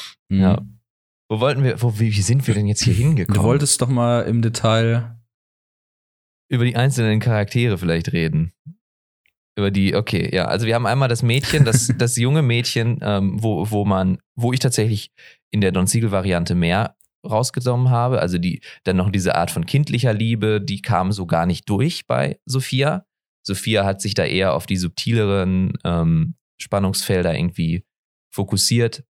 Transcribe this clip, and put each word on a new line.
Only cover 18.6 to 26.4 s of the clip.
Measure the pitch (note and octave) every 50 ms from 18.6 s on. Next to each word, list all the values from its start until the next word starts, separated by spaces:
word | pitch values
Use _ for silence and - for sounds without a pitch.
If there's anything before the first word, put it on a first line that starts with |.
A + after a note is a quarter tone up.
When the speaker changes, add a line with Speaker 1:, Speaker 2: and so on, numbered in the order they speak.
| - - - - -
Speaker 2:
dann | F#2+ F#2
noch | F#2 F2+ G2+
diese | F#2+ G2 F2+ - -
Art | E2+ F2 -
von | - E2+ E2
kindlicher | - - C#3 D3 - - B2 C3 B2 G#2+
Liebe, | G#2 A2+ A2+ A#2 G#2+ G#2 A2 G#2+ G#2
die | G2 - G2+ F#2+
kam | - - A2 F2 F#2 F#2+
so | G#2 G2 F2+
gar | E2+ E2+ E2 E2+
nicht | F2+ E2+ - - -
durch | G#2 G2 C3 E3+ - - -
bei | - B2 B2+ C#3 C#3 - - -
Sophia. | - B2+ C3 B2+ - C3 C3 C#3 D3+ D#3+ F#3+ - _ _ _ _ _ _ _ -
Sophia | - F#2+ - - A2 A2 G2+ G2
hat | G2 F#2+ -
sich | - G#2 -
da | - F#2
eher | - - F#2 F#2+ F#2 C2+
auf | E2 -
die | - F#2+ F2+
subtileren, | F2+ E2 - - - A#2+ A#2 A2+ G#2+ G2 G2 G2 F#2 F#2 F#2 F#2 F#2+ - - - -
ähm, | E2+ E2+ E2+ E2 E2 E2 D#2+ D#2+ E2 - _